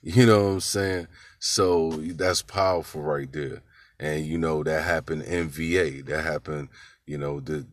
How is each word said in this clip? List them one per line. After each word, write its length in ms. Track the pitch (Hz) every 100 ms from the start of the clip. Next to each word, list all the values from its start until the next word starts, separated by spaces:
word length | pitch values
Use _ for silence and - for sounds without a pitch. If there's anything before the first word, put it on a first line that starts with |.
You 240 | - 98 120
know 180 | 107
what 60 | 101
I'm 100 | 95
saying? 460 | - 101 98 92 85 - - _
So 520 | - - 95 85 82
that's 500 | 78 80 82 92 90
powerful 580 | - 98 95 90 78 80
right 320 | 73 73 69
there. 300 | 73 69 69 _ _ - _
And, 280 | 73 76 78
you 100 | 82
know, 260 | 82 78
that 180 | 76 78
happened 400 | 85 82 76 78
in 260 | - 87 82
V 300 | 73 82 90
A. 220 | 82 69
That 220 | 67 76
happened, 440 | 82 76 - 76 69 - - _ -
you 100 | 73
know, 220 | 71 71
the, 260 | 67 76 65